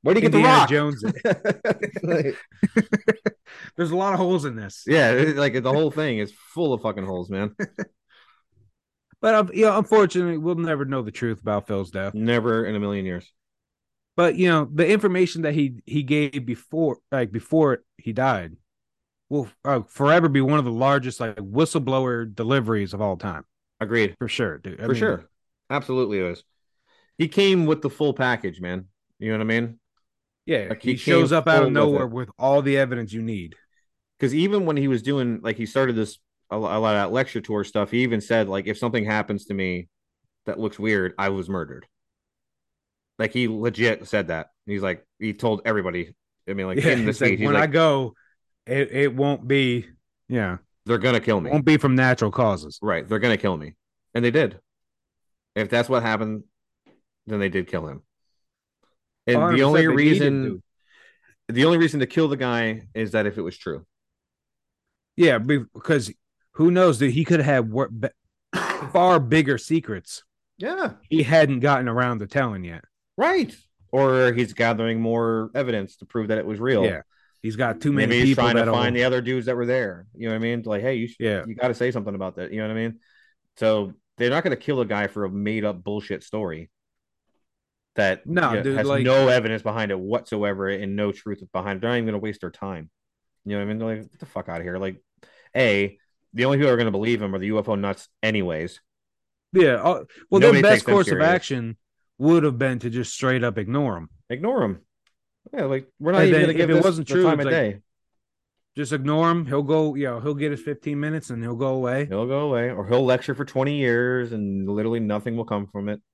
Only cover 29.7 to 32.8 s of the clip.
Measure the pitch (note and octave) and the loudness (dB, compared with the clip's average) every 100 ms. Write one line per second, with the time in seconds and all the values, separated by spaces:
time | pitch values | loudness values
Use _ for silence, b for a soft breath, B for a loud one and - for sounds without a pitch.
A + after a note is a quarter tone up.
29.7 | A2+ _ _ _ _ _ _ - C#3 F#2 | -10 _ _ _ _ _ _ -4 -4 -2
30.7 | - A#2+ B2+ - E3+ E3 D#3+ D#3+ D#3+ C#3 | -6 -4 -4 2 4 4 2 4 4 4
31.7 | C#3+ D3 C#3+ B2+ A#2 A2+ - C3 C#3+ C#3 | 2 2 2 -2 -6 -10 -2 2 2 2
32.7 | C#3 | 0